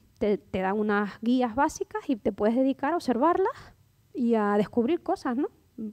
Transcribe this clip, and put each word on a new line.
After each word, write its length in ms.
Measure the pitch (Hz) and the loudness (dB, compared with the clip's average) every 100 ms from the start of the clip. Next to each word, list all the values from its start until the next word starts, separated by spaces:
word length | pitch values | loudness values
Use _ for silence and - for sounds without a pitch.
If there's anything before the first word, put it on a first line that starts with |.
| _ _ | _ _
te, 180 | 208 190 | 0 0
te 240 | - 190 | -2 -4
dan 180 | 190 208 | -2 0
unas 400 | 214 202 208 - | 0 0 -2 -4
guías 320 | 226 254 247 | 0 2 2
básicas 480 | 220 302 - 392 427 - | 0 0 -2 -8 -8 -4
y 80 | 240 | -2
te 160 | - | -2
puedes 220 | 196 208 | 0 0
dedicar 380 | 240 262 262 277 | 2 2 0 -2
a 40 | 339 | -2
observarlas 800 | - 233 302 349 392 - - - _ _ _ | -2 2 2 2 0 -4 -14 -20 _ _ _
y 220 | 349 233 | -4 0
a 220 | 226 208 208 | 2 2 2
descubrir 440 | 208 - 233 339 | 2 0 0 -2
cosas, 360 | - 370 285 240 | -2 -4 -2 -4
¿no? 100 | 349 - _ - 220 | -4 -6 _ -14 -10